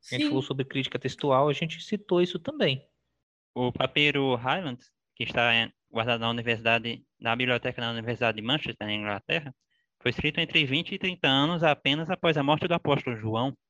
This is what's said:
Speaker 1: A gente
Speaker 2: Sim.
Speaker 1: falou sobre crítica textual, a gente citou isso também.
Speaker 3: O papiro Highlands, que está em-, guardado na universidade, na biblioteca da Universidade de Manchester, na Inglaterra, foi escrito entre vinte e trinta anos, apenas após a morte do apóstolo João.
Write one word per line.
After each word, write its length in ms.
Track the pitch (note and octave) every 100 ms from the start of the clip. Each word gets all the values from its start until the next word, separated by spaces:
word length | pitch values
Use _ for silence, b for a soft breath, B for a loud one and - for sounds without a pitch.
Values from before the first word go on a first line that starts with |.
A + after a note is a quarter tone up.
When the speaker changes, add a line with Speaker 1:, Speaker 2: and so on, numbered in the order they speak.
| -
Speaker 1:
A 40 | B2+
gente 80 |
Speaker 2:
Sim. 60 | D4+
Speaker 1:
falou 120 | -
sobre 240 | C3 C3+ C3+
crítica 320 | C#3 C3 -
textual, 500 | C3 - D3 C3 D3
a 60 |
gente 260 | C#3 E3 -
citou 400 | - G#3 - F3+
isso 160 | F3+ F3+
também. 420 | - D4+ F#3+ C3 _ _ _ _ _ _ _
Speaker 3:
O 180 | - B2
papiro 640 | - C3 - D3 C#3+ C3+
Highlands, 560 | B2 B2 E3 E3 A#2+ _ _ _ _
que 80 |
está 300 | A#2 B2 A#2+
em-, 180 | A#2 A2+ _ _
guardado 300 | A2+ A2+ A#2
na 80 | A#2
universidade, 720 | A#2 A#2 A2+ A2+ A#2 A#2 A#2 _ _
na 160 | A#2 A#2
biblioteca 440 | B2+ B2 B2+ B2
da 120 | A#2
Universidade 460 | A#2 A2+ A#2 A#2 G#2+
de 40 |
Manchester, 460 | A2 D3 - A2+ G#2+
na 60 |
Inglaterra, 600 | G#2 G#2 G2+ - D#3 D3 - _ _ _ _
foi 80 | B2
escrito 300 | A#2+ D3+ D3+
entre 260 | E3 E3 C#3+
vinte 280 | C#3 F3
e 40 | G3
trinta 300 | F#3+ F3+ D3
anos, 360 | C3+ D3 F3
apenas 460 | D#3+ C#3+ C3+ D3 D#3+
após 260 | F#3 E3+ D3+
a 60 |
morte 260 | C#3 D3+ F3+
do 60 |
apóstolo 420 | E3+ - C#3 - A#2
João. 380 | A2 A2 C3 C3+